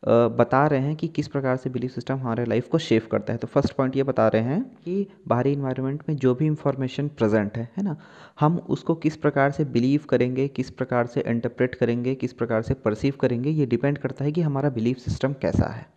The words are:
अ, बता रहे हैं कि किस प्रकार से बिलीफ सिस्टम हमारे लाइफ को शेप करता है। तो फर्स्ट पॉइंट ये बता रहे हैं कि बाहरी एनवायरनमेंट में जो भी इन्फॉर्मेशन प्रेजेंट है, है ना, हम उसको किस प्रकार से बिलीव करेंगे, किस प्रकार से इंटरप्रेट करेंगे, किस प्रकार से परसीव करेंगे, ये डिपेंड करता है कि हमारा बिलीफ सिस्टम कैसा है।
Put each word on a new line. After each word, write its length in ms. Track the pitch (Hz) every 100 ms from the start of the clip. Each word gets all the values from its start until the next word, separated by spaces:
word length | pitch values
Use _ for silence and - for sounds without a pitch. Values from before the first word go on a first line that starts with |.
अ, 40 | -
बता 560 | 117 117 117 120 131 151
रहे 140 | 139
हैं 160 | 139 156
कि 120 | 170
किस 200 | 156 147
प्रकार 280 | 143 135 131
से 140 | 131
बिलीफ 240 | 127 127
सिस्टम 200 | 123 -
हमारे 300 | 135 123 113
लाइफ 240 | 117 110 -
को 100 | 165
शेप 300 | - 113 110
करता 220 | 107 -
है। 60 | 113
तो 80 | -
फर्स्ट 260 | - 135
पॉइंट 240 | - 131 131
ये 60 |
बता 260 | 135 127 113
रहे 140 | 110
हैं 340 | 113 160 269 -
कि 220 | - 190 202 - -
बाहरी 240 | 120 127
एनवायरनमेंट 500 | 143 135 131 131 143 -
में 80 | 151
जो 180 | 127
भी 120 | 123 156
इन्फॉर्मेशन 640 | 151 147 131 131 - 143
प्रेजेंट 500 | 147 110 107 101 113
है, 140 | 120 -
है 60 |
ना, 120 | 202 156 - - - -
हम 160 | 151 170
उसको 380 | - - -
किस 220 | 160 151 -
प्रकार 340 | 151 143 139
से 140 | 143
बिलीव 360 | 147 120 123 147 143
करेंगे, 400 | 127 123 127 139
किस 220 | 139 131
प्रकार 360 | - 127 123 120
से 180 | - -
इंटरप्रेट 480 | 117 117 - 127
करेंगे, 400 | - 120 120 123
किस 180 | 131 131
प्रकार 300 | - 117 113
से 120 | 117
परसीव 400 | 139 - 107 139 139
करेंगे, 300 | 131 120 131
ये 160 | 156 135
डिपेंड 320 | 117 139 143
करता 260 | - -
है 80 | 139
कि 80 | 156
हमारा 300 | 160 139 143
बिलीफ 280 | 127 117 127
सिस्टम 340 | - - 135
कैसा 340 | 143 85 - -
है। 200 | 113 -